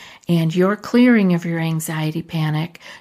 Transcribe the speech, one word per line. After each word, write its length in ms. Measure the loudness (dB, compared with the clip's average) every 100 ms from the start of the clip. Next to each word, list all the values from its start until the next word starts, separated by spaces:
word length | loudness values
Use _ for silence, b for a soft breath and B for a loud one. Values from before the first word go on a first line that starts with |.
| B B -2
and 260 | 0 0
your 220 | 0 0 -2
clearing 580 | 0 4 6 6 4
of 100 | 0
your 140 | -2 -4
anxiety 640 | -2 -4 -4 -4 -4 -6
panic 560 | -6 -4 -2 -2 -6 -12 B B